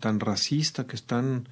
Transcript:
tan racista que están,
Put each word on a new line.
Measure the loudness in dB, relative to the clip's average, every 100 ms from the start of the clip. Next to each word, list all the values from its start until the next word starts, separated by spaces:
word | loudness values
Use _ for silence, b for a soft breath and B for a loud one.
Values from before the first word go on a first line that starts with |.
tan | 0 2
racista | 2 0 2 2 2 -2 -6
que | -8
están, | -2 0 0 -2 -4